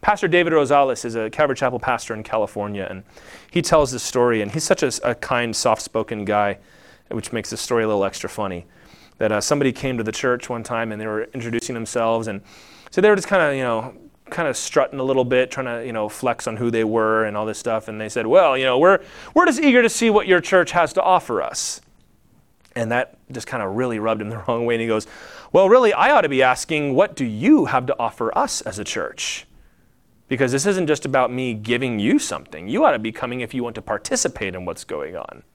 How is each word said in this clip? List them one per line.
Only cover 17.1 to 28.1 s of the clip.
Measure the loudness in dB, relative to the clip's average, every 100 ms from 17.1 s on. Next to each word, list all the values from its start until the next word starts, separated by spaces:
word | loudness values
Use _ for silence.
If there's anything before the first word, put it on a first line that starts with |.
| 2 0
and | -2
all | -6
this | -6
stuff, | -4 -4 -4
and | -10
they | -6
said, | -4 4
"Well, | 6 6 4
you |
know, | 2 6
we're, | 6 6 0 -20 -2
we're | 4 4
just | 4
eager | 4 6
to | 4
see | 2 4
what | 4 4
your | 2
church | 4 2 4
has | 2 2
to | 2
offer | 2 2 2 -4
us." | -4 -6 -8 -10 _ _ _ _ _ _ _ _ _ -6
And | -2
that | -2 -2 _ _
just | -14 -8
kinda | -6 -4
really | -2 -2 -2
rubbed | -2 -2
him | -4
the | -8
<laughs> | -4
wrong | -2 0
way, | 0
and |
he | 0
goes, | -2 -2 -18 -20 -20 0
"Well, | 4 8
really, | 6 6
I | 4 4
ought | 4
to | 4
be | 4
asking, | 4 2 -2 -2 0 2
what | 2 0
do | -6
you | 0 4 6 6
have | 0 -2
to | -2
offer | -4